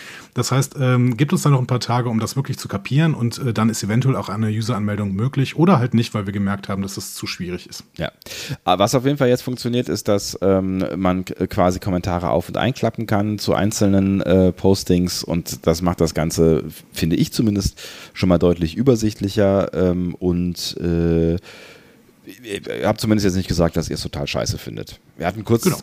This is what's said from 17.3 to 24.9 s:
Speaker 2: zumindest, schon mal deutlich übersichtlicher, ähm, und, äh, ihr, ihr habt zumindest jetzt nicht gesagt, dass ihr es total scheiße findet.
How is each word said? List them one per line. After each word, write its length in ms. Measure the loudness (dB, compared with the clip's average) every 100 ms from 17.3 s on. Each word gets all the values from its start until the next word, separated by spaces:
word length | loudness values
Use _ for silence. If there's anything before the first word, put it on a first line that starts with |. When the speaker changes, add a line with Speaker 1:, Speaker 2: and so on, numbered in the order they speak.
Speaker 2:
zumindest, 480 | 0 0 0 -2 -6 -16 -18 -18
schon 160 | -2 2
mal 100 | 4
deutlich 360 | 4 2 0
übersichtlicher, 1000 | 0 2 2 2 -2 -4 2 2 4 0
ähm, 440 | 0 0 2 -2 -2
und, 600 | 0 0 0 -4 -8 -4
äh, 560 | -2 0 2 2 2 0 -6 -20 -20 -20 -20 _ _ _ -20 -18
ihr, 380 | -10 -10 -8 -4
ihr 60 | -4
habt 120 | -2
zumindest 240 | 0 2 2
jetzt 100 | 0
nicht 120 | -2
gesagt, 280 | 0 0 0
dass 140 | -4
ihr 40 | -6
es 60 |
total 240 | -8 -8 -6
scheiße 300 | -4 -4 -6
findet. 400 | -8 -12 -12